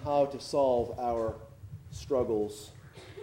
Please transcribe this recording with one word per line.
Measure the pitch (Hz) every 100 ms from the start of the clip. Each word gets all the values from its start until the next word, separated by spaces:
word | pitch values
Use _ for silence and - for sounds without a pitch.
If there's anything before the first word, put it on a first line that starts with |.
how | 147 143 139
to | 127
solve | - 147 135 123 113 117
our | 120 117 110 - - - - - -
struggles. | - - 131 117 107 104 - - - - - - -